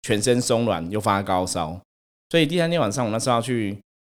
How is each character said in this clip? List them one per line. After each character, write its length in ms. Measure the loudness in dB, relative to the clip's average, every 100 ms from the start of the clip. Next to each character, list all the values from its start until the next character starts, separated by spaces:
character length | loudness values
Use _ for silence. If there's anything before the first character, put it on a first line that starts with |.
全 200 | -2 0
身 180 | 2 2
松 240 | 2 2
软， 240 | 2 -2 -4
又 120 | -2
发 200 | 0 0
高 240 | 0 0
烧。 360 | 0 -4 -6 -8 -14 _ _ _ -2
所 80 | 2
以 80 | 2
第 120 | 0
三 120 | 0
天 100 | 0
晚 120 | 0
上 120 | 0
我 60 | -2
那 80 | -2
时 100 | 0
候 80 | 0
要 60 |
去 340 | 0 -2 -2 -6 -12 _ _